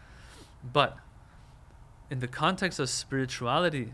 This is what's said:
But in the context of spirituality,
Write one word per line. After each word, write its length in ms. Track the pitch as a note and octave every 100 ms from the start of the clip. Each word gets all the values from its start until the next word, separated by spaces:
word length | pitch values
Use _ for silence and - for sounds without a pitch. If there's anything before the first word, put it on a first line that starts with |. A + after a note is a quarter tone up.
| - - - - - -
But 360 | B2+ D3 C3 - - - - - - - - - - - -
in 100 | C3+
the 80 | B2
context 500 | B2+ D#3+ F#3 F#3 -
of 120 | C3
spirituality, 1000 | - - C3+ B2+ - A#2+ D3 F3 C#3+ A2+